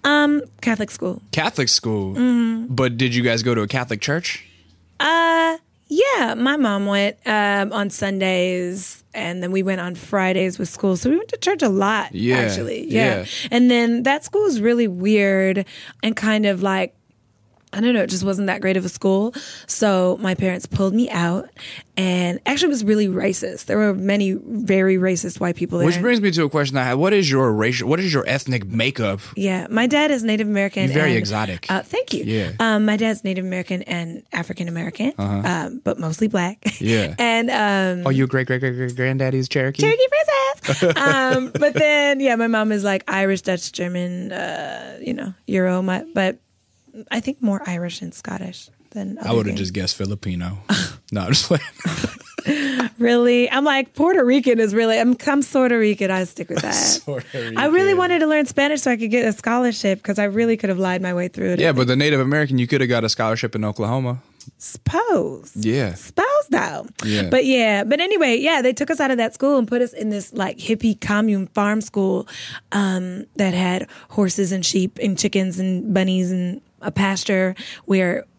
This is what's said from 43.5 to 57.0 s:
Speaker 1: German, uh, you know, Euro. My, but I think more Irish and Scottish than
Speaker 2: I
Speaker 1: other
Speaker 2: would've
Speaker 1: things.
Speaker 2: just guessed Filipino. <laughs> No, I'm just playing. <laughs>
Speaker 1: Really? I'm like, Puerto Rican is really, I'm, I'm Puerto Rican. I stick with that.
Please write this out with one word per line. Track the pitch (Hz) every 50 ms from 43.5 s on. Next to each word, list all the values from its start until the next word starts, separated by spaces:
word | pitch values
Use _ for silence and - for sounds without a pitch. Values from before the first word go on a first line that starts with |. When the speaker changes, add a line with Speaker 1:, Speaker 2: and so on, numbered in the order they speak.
| 185 175 - - -
Speaker 1:
German, | - 180 180 180 180 180 180 180 180 180 202
uh, | 196 202 190 175 160 - 147 - - - - - - -
you | - - 240
know, | - - 196 185 _ _
Euro. | - - 190 185 185 180 185 185
My, | 185 180 185 320 320 -
but | - 190 185 - - _ _ _ _ _ _ _ _ _ _ _ 214 220 _
I | - 233
think | 226 - 285 _
more | 254 214 196 196 - -
Irish | 180 170 175 175 175 -
and | - 170 170
Scottish | - - - - 185 180 185 180 - - - _ _ _ _
than | - 214 98 95 98 -
Speaker 2:
I | - 113
Speaker 1:
other | 117 117
Speaker 2:
would've | 107 101
Speaker 1:
things. | 92 104
Speaker 2:
just | 95 92 90
guessed | 98 92 92 -
Filipino. | - 98 98 104 101 - 95 92 87 87 90 95 98 98 -
<laughs> | 202 180 180 - - - _ -
No, | - 104
I'm | 92 90 139
just | - - -
playing. | 180 156 - - - - - 180 156 - - - - - - - - - -
<laughs> | - 294 294 285 277 262 254 247 226 - -
Speaker 1:
Really? | 233 240 240 240 240 240 240 240 247 -
I'm | 247 262 277
like, | 302 277 269 262 - _
Puerto | - 285 339 381 370 262
Rican | 247 254 285 240 262 240 226
is | 226 214 196
really, | 220 226 226 226 226
I'm, | 226 240 247 240 -
I'm | - 277 285
Puerto | 269 - - 269 254 247 240 233
Rican. | 220 214 208 - 202 190
I | 190 185 185
stick | 180 - - - -
with | - -
that. | - - - - - - - -